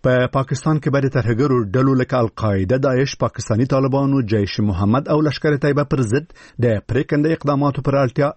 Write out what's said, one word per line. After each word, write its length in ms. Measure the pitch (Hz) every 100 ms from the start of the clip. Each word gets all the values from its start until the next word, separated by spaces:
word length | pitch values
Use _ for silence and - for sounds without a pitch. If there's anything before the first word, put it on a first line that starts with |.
| 131
په 200 | 127 123 139
پاکستان 460 | 131 135 156 151
کې 120 | 151 139
به 40 | 135
د 80 | 131
ترهګرو 420 | 117 113 143 123 101 127
ډلو 180 | 135 131
لکه 180 | 127 127
القاعده، 580 | 113 - 110 98 92 131
داعش، 320 | 135 127 135 -
پاکستاني 420 | 120 - - 110 131
طالبانو، 500 | 135 135 139 139 139 110
جیش 260 | 107 101 - 104
محمد 420 | 90 101 120 156
او 20 | 156
لشکر 360 | 151 - 156 143
طیبه 220 | 127 135 143
پر 100 | 139 117
ضد 160 | 131 160 - - - 120
د 180 | 104 -
پرېکنده 460 | 113 151 147 156 165
اقداماتو 480 | 143 139 143 139 139
پر 100 | 139
اړتیا 280 | 131 - 139